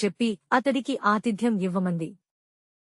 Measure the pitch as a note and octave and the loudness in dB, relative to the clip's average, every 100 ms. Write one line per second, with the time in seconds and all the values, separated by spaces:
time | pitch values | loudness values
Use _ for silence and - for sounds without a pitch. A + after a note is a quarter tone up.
0 | G3+ - A#3 G3 _ B3+ A3 B3 A#3+ C4 | -2 0 -2 -2 _ 0 2 0 -2 -2
1 | G#3 G#3+ A#3+ F#3+ A#3 G#3 F#3 F#3 F#3 E3+ | 0 0 0 0 0 0 0 0 -2 -2
2 | E3 G3 _ _ _ _ _ _ _ | -6 -10 _ _ _ _ _ _ _